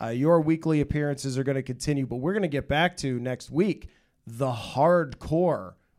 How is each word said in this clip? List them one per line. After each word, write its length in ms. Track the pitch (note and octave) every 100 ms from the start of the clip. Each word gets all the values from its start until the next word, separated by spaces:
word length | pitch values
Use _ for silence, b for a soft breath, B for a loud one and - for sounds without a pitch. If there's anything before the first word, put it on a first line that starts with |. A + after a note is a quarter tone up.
Uh, 60 | A2+
your 340 | A#2+ D3 E3+
weekly 400 | D#3 D#3+ E3 D#3
appearances 560 | C#3+ D3 D3 C#3 C3+ C3
are 80 | C3
gonna 180 | C3+
continue, 420 | C3 B2 - C#3+ C3
but 120 | A#2+
we're 160 | D3
gonna 160 | G#3 F#3
get 180 | C#3 -
back 300 | D3 F3+ F3+
to 220 | C#3 B2
next 320 | B2 B2 -
week 360 | C3 G#3 D3+ - b b b -
the 240 | A2+ C3+
hardcore 1200 | A2+ G2+ B2+ D#3 F3 D3+ - - D#3+ F3+ B2 F#2 - _